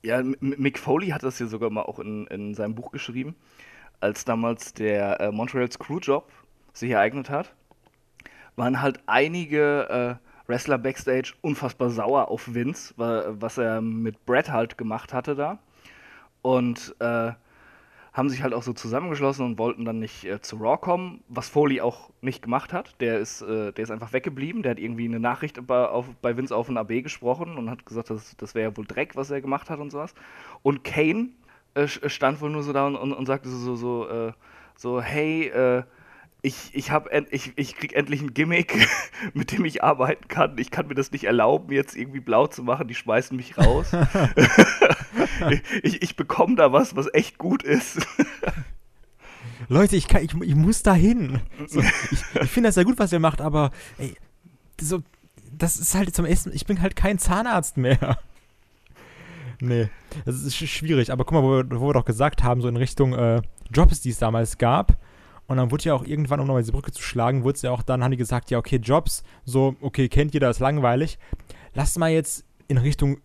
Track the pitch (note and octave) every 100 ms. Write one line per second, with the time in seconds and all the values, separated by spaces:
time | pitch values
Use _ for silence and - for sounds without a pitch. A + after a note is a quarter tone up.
0 | A2 B2 B2+ C3+ C3+ C#3+ C#3 C3+ - D#3+
1 | F#3+ D#3 C3 B2 A#2 A2 A2+ G#2+ - -
2 | G#2 G#2+ G#2 G2 G#2 G#2 G#2 A2+ B2 C#3+
3 | - B2 C3 E3+ _ _ - - - _
4 | G2+ G#2 - A2+ A#2 A#2 - - G#2+ G#2
5 | G2+ - G#2 G#2+ B2 C3 B2 - - D#3
6 | - C#3 - _ _ _ _ - A#2 A2
7 | G#2 C3+ C3 C#3+ F#3 _ _ _ _ _
8 | _ _ - - - - B2 B2+ C#3 B2+
9 | - A2+ D3+ F3 D#3+ D3+ D3 D3 - B2
10 | B2 A#2+ _ _ - - - C3+ B2 C3
11 | - C3 C3 - D#3+ C#3+ B2+ - B2 A2+
12 | G#2+ C#3 A#2 A2 - A#2+ A#2+ - - -
13 | A#2 A2+ F2 G#2+ A2+ - A#2 A2+ A2+ A2+
14 | A2+ G#2 - B2 D#3 C3+ - - A2+ A2
15 | - B2+ B2 C#3+ D3 G#3 _ _ - -
16 | - - _ _ B2+ B2+ B2 A#2 - -
17 | A#2 A#2 A2+ A#2 _ _ - _ _ _
18 | - - C#3 B2+ C3+ A#2 A#2+ A2+ A2+ A#2+
19 | F3 D3 C#3 C#3 B2+ A2 A2+ - A#2 A2+
20 | A2 - F#2 G#2 - A2 A2 D#3+ F#3 F3
21 | F3+ F3 _ A#2+ - D3 D3 C#3 D#3 -
22 | - _ B2+ B2+ A2+ B2+ - F3+ - _
23 | A#2+ A2+ G#2+ - G#2+ A2 G#2 G2 A2+ A2
24 | A2+ B2+ E3+ C3+ D3 A#2+ B2 A2+ A2+ A#2
25 | A#2 A#2 A#2 B2 D3+ B2 B2 B2 B2 A#2+
26 | B2 B2 B2 A#2 C3 A2 A#2 A#2+ G#2+ A#2
27 | C#3 - A#2+ C3+ E3+ D#3+ A2+ A#2+ - A2+
28 | A2+ A2 - - G#2+ A2+ A2 G#2 G#2+ -
29 | D#3 - C#3 C#3+ C3+ C#3 - D3+ D3 C#3+
30 | D#3+ _ - - - - C#3 C#3+ - -
31 | D#3 G3+ B3 - _ _ _ - D3 -
32 | D3 - C3+ D3 D3 D3+ C#3+ C#3 C#3 C#3
33 | C3 - C3 C3+ B2+ B2+ B2 A#2+ A#2+ A#2+
34 | A2+ A#2 A2+ A2+ _ - - _ B2 B2
35 | A2 D3 D#3 D#3+ D#3 A#2+ B2+ B2+ B2 _
36 | - - - _ C3+ - - C#3 C3+ D3+
37 | D3+ C#3+ C#3+ C#3 C3 B2 C3+ - D#3 -
38 | C#3+ D3 C#3+ B2 D#3 E3+ E3+ A3 G#3+ -
39 | - - G#3 - - - E3+ - C#3+ C#3+
40 | B2+ - - - D3 C#3 C3 - D3 C#3
41 | C3+ - G2 A#2 A2 C#3 F3+ C#3 C3+ -
42 | B2+ C#3 A#2+ A2+ C#3 - B2 C3+ C3 A#2+
43 | - A2+ B2+ C3 B2 - F3 C3 - F3
44 | D3 G3 C#3 - - - - - - -
45 | - A3 - - E3 C#3+ - G#3+ - F#3+
46 | E3+ - D3 - E3+ A#3+ D3 C3+ F3 -
47 | D3 D3+ - _ F3 C4+ C#3+ C#3+ - -
48 | - - - - - - C3+ - - _
49 | - _ - - A#2 A#2 A#2+ C3 G3+ F#3+
50 | - - D#3 D#3+ - C#3+ E3 A3 - F3+
51 | F#3 A#3+ C#3+ C3 - - D3 D3 - -
52 | - - - - C3+ - A3+ G3+ F3+ B3+
53 | G3+ F3 D#3+ D3 D3+ D3+ C#3+ - - -
54 | C3+ - - _ - _ _ - D3+ F3+
55 | - _ _ - - D3+ E3+ - E3+ F#3
56 | F#3 - - F3 - C#3 - G3 F#3+ -
57 | G3 G3+ - F#3 A#3+ G3+ D#3 - B2+ C3
58 | C3+ C3+ - - _ _ _ _ _ -
59 | - - - E3+ C3 - B2 A#2+ G#2+ -
60 | - D3+ C3+ B2+ C#3+ - D#3 - D#3 D3
61 | A#2 B2+ B2 D#3+ C3 C3+ B2+ B2 C#3 C#3+
62 | A#2 A2 C#3+ - B2 B2 A#2+ A#2 B2+ -
63 | C3+ B2 A#2 A2+ G#2+ - - A#2 F#3+ E3+
64 | B2+ A2+ A2+ A2+ A#2 - A#2 C#3 - -
65 | - - - - - C3 B2 D3 E3 C3+
66 | - D3+ C#3+ C#3+ C#3 C3 A2+ A2 - -
67 | - B2 A#2 C3+ B2 C#3+ B2+ B2 - B2+
68 | B2+ B2+ A#2+ B2 - A#2+ - B2 A2 D3
69 | - - - - - B2+ C3+ C3 C#3 -
70 | B2+ C3+ D3+ C#3+ C3 A#2 C3 D3 B2+ B2
71 | D#3 - - - - - - - C#3 -
72 | E3 D#3+ D#3 - - _ _ C3 C3 C#3
73 | C#3 C#3